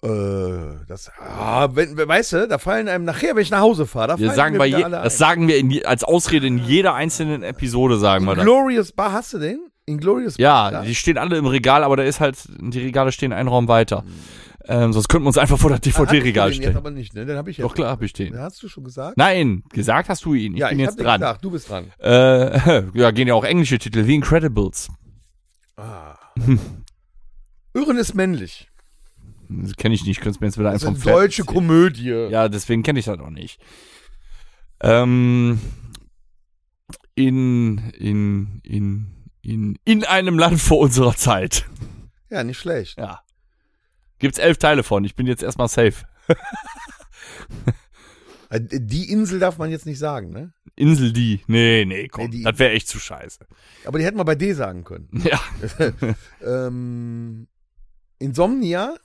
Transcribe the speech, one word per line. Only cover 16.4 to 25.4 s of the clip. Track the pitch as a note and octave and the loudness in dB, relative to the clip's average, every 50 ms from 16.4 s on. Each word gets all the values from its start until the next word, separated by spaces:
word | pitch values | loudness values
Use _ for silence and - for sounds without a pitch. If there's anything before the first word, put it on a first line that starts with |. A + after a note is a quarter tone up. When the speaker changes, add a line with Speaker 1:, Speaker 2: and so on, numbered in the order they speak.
| G2+ G2 | 2 2
Speaker 1:
den | F#2 | 0
jetzt | F2 C3 | 0 -2
Speaker 2:
stellen. | C#3 C3 | -2 -2
Speaker 1:
aber | - - D3 | -2 -2 -6
nicht, | D3 C#3 A#2+ G#2 - | -12 -12 -14 -14 -12
ne? | G2+ A2 | -12 -10
Den | C3 D3 | -8 -8
hab | C#3 D3 F#3 | -8 -8 -10
ich | - | -10
jetzt. | - B2+ | -8 -8
Speaker 2:
Doch, | A#2+ - | -6 -4
klar | - E3 A2+ | -2 -2 -2
hab | C3 A#2 A2+ | -2 -4 -6
ich | G2 - | -8 -6
den. | - G2 E2+ - | -6 -8 -8 -8
Speaker 1:
Den | A#2 C3 | -12 -14
hast | F3 - - - | -14 -16 -16 -20
du | G#3 | -20
schon | - - C3+ | -18 -18 -20
gesagt? | C3 B2+ - C3+ D#3 A#3 | -18 -14 -12 -12 -8 0
Speaker 2:
Nein, | - C#3 F#3+ F#3+ F#3 E3 C3 G2+ F2+ - - | 2 2 4 4 2 2 0 0 -2 -6 -8
gesagt | - - G2 G#2 A2 C#3+ F3 - | -6 -4 0 2 2 0 0 -2
hast | G3 D#3+ - | -6 -6 -2
du | E3 D3+ | -2 -2
ihn. | C3 G#2+ G#2+ F2+ | 0 0 -2 -4
Ich | F2 | -4
Speaker 1:
Ja, | C#3+ B2 | -2 -2
Speaker 2:
bin | A2+ C#3+ | 0 0
Speaker 1:
ich | C3+ | 0
Speaker 2:
jetzt | C3 G#3 | -2 -2
Speaker 1:
hab | B3 | -2
den | - | 0
Speaker 2:
dran. | - - G3+ | 2 2 2
Speaker 1:
gesagt, | F3 C3 A2+ - - | 2 -2 -4 -4 -8
du | G3 | -10
bist | F3 D#3+ - - | -10 -10 -10 -10
dran. | G#2 F#2+ F2 G2 - _ | -12 -12 -12 -12 -20 _
Speaker 2:
Äh, | - - A#2+ B2 B2+ C3 C3 B2+ B2+ C3 - C3+ - E3+ E3 B2+ - F#2+ | 0 4 6 6 8 6 6 4 2 0 -2 -2 2 4 4 4 2 0
<laughs> | - A2+ | 0 4
ja, | B2 A#2 | 4 4
gehen | A2 A2 C3 | 4 4 2
ja | B2 A#2+ | 2 2
auch | A2+ G#2+ | 2 2
englische | A#2+ D#3 F3 E3 B2+ C3 A2+ | 2 2 2 2 2 0 -2
Titel. | - A#2 G2+ A2+ G#2+ | -2 -2 -2 0 2
The | A2+ D3 | 2 2
Incredibles. | D3+ C3+ - D3+ E3 D#3+ D#3 A#2 G#2 G#2 F#2+ - - - - - - _ - - - _ _ _ _ | 2 2 2 2 2 2 0 -2 -2 -4 -4 -4 -10 -12 -14 -16 -20 _ -20 -20 -20 _ _ _ _